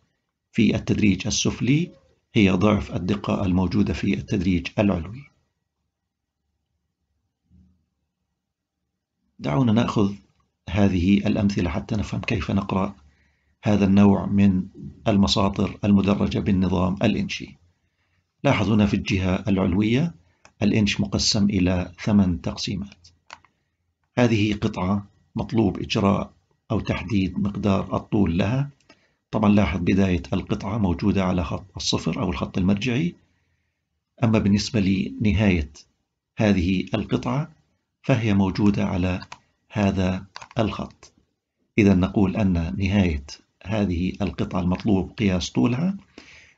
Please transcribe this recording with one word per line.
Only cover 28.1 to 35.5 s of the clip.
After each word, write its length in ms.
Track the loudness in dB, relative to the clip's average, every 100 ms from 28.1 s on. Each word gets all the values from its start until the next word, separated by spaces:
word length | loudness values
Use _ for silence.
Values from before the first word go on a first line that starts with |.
| 0 0 0
لها. 320 | 0 -2 -4 -8 _ _ _ _ _
طبعا 180 | 0 4
لاحظ 300 | 4 2 0
بداية 440 | 0 2 2 0 -2
القطعة 440 | -6 -4 -6 -4 -2
موجودة 460 | 0 0 0 0
على 200 | 0 -2
خط 220 | -4 -8 -10 -10
الصفر 460 | -4 -4 -4 -4
أو 80 | -4
الخط 280 | -4 -6 -2
المرجعي، 580 | 0 0 -2 -2 -4 -6 _ _ _ _ _ _ _ _ _ -2
أما 160 | 2 2
بالنسبة 400 | 4 2 0 0
لنهاية 920 | 2 0 -2 -2 0 2 4